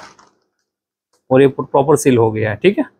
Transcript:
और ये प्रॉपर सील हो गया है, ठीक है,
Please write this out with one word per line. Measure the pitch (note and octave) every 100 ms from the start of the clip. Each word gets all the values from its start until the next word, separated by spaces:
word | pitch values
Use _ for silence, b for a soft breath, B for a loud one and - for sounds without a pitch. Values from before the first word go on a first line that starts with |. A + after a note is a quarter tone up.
| - _ _ _ _ _ _ _ _ _ _ _ -
और | C3
ये | C3+
प्रॉपर | C3 C3 C#3+ C#3 C#3+
सील | C#3+ A#2+
हो | A2+
गया | G#2+ G#2+
है, | G2+
ठीक | F3+ A3
है, | -